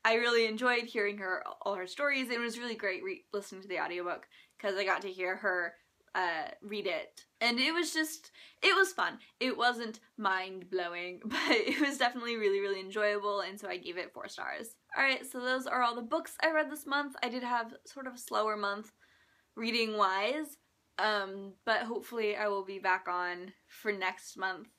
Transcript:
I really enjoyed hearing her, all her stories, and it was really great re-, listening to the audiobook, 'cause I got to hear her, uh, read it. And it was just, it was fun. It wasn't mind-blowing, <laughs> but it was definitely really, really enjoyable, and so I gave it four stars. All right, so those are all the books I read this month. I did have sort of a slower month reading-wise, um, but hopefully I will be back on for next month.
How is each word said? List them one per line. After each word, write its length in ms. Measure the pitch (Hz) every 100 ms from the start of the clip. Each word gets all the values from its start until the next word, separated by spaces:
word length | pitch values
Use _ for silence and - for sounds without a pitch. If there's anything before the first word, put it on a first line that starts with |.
I 120 | 226 226
really 300 | 240 233 226
enjoyed 400 | 214 247 240 233
hearing 340 | 226 202 208
her, 240 | 190 185 - -
all 140 | 196 196
her 120 | 185
stories, 360 | - 285 277
and 100 | 247
it 60 | 240
was 200 | 233 233
really 160 | 240 220
great 280 | 208 185
re-, 200 | 185 185 _
listening 300 | 208 196 190
to 60 | 196
the 100 | 175
audiobook, 480 | 160 175 175 170 - - - -
'cause 160 | 202 196
I 80 |
got 200 | 190 185
to 80 | 196
hear 260 | 185 185 190
her, 380 | 208 180 170 - _ _ _ 190
uh, 340 | 180 160 - -
read 260 | 202 208 190
it. 380 | 165 - - - _
And 200 | 233 233
it 140 | 269
was 200 | 330 330
just, 380 | 311 311 - - - - _
it 140 | 392 370
was 160 | 381
fun. 280 | - 175 - - _
It 160 | 254 -
wasn't 440 | 240 233 226 220 _ -
mind-blowing, 1040 | 208 190 190 190 180 185 175 175 180 180
<laughs> 40 | 214
but 140 | - 233
it 280 | 233 - 269
was 180 | 285 262
definitely 380 | 247 247 233 233
really, 240 | 208 196
really 200 | 196 196
enjoyable, 600 | 190 208 208 208 208 202
and 180 | 185 202
so 100 | 196
I 80 | 180
gave 200 | 175 175
it 140 | -
four 140 | - -
stars. 480 | - - - 226 - _ -
All 60 |
right, 220 | 269 254 262
so 140 | 254
those 280 | 247 262 254
are 140 | 247
all 120 | 240 240
the 60 |
books 340 | 226 320 - -
I 80 | 320
read 180 | 311 294
this 160 | 302 -
month. 300 | 277 285 269
I 60 | 240
did 140 | 240
have 300 | 240 240 226 - -
sort 220 | 277 262
of 80 | 247
a 20 |
slower 400 | - 220 220 214
month 340 | 202 202 214 _ _ _ _ _ _ -
reading-wise, 1040 | 226 226 220 214 196 190 214 294 294 - _ _ _ -
um, 560 | 214 208 190 196 196 190 -
but 180 | 214
hopefully 520 | 220 233 - 233 214 208
I 120 | 214
will 160 | 196 190
be 140 | 196
back 280 | 190 185 180
on 460 | 180 180 175 185 - _
for 240 | - 214
next 420 | 202 185 190 - -
month. 300 | 190 180 123